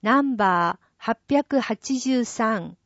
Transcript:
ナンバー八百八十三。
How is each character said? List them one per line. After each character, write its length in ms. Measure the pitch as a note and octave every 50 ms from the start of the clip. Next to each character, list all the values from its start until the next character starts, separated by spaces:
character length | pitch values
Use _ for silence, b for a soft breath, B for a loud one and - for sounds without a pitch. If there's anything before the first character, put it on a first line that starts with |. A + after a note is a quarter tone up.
| -
ナ 200 | G#3+ A#3+ C#4 C#4+
ン 120 | C#4 C4
バ 460 | G#3+ G#3 F#3+ F3+ F3+ E3+ E3+ F#3 - _
ー 40 | _ _
八 200 | _ - - A3+ _ _ _
百 320 | C#4+ C#4+ D4 _ - C4+
八 400 | A#3 - A3+ - _ - C#4 B3+
十 240 | B3 C4 C4 B3+ A#3+
三。 520 | A3+ - - A#3 A3 A3+ G3+ E3+ E3 F3 _ _